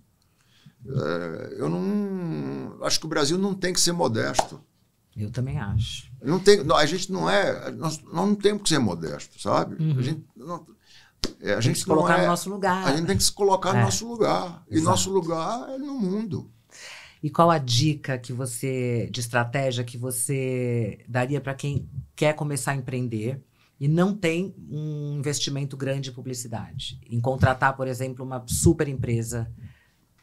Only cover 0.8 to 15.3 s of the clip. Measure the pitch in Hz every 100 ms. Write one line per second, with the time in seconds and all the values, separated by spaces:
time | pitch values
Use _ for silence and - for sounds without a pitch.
0.8 | - 139 76 85 85 80 - - 143 175
1.8 | 190 208 202 190 170 151 139 139 127 -
2.8 | 139 - 160 160 143 180 202 190 185 175
3.8 | 170 175 156 110 135 127 - - _ _
4.8 | _ _ _ - 104 120 131 143 101 101
5.8 | - - - - 135 185 190 202 147 151
6.8 | 147 180 - 185 165 202 165 98 139 117
7.8 | 156 156 - 160 202 202 202 208 - 147
8.8 | 107 82 78 73 - - 101 139 - -
9.8 | 156 131 131 156 - - 147 165 - -
10.8 | _ - - _ - - 92 101 117 -
11.8 | 185 156 156 170 180 175 190 202 185 185
12.8 | 185 147 165 196 - - 202 - 165 123
13.8 | 117 - 233 233 143 175 180 165 - 160
14.8 | 170 185 185 190 165